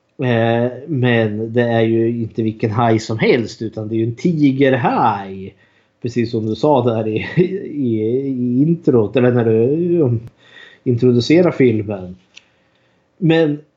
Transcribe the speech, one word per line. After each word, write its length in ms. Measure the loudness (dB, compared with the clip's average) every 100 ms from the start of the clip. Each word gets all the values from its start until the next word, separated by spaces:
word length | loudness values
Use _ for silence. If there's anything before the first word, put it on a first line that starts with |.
| _ -6 -2
Eh, 440 | 0 2 0 -2 -4 -6
men 680 | -2 2 2 0 -2 -4
det 100 | -2
är 180 | 0 2
ju 280 | 2 2 0
inte 340 | -2 -6 -4
vilken 280 | -4 -2 -4
haj 280 | 0 2 2
som 200 | -2 -2
helst, 440 | 2 2 0 -8
utan 260 | -10 -10 -6
det 60 |
är 40 | -4
ju 60 |
en 100 | -4
tigerhaj. 1400 | -2 -2 2 2 4 2 2 0 0 0 -2 -6 -14 -14 -18 _ _ _ _
Precis 280 | -6 -2 -2
som 160 | -2 -4
du 100 | 0
sa 260 | 2 2
där 260 | 2 -2 -2
i, 80 | -4 -2 0
i, 680 | 0 -2 -8 -6 -2 -2 -2 -4 -4
i 340 | -4 -2 0
introt, 540 | 0 0 0 2 2 2
eller 160 | 2
när 120 | 2
du, 540 | 2 2 2 0 0 0
um, 200 | 0 -2 -6 _ _ -20 -20 _
introducerar 680 | -4 2 4 4 4 4 4
filmen. 680 | 4 2 2 -4 -8 -12 -16 _ -20 _ _ _ _ _ _ _ -2
Men 420 | 2 2 2 -2 -10